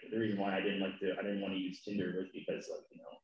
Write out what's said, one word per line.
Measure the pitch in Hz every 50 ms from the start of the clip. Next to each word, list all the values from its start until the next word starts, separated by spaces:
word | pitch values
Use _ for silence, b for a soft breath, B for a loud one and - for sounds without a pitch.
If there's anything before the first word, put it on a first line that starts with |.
| - -
the | 110
reason | 113 113 104 101 98
why | 98 98 95
I | 95
didn't | 92 104 98 98
like | 95 92 - -
to, | 98 95 92 101
I |
didn't | 98 101 101 98
wanna | 98 95 95
use | 95 92 92 92 - -
Tinder | 104 101 98 92 87 87
was | 92 92 - -
because, | - - - - - - -
like, | - - - -
you | -
know, | - - - - -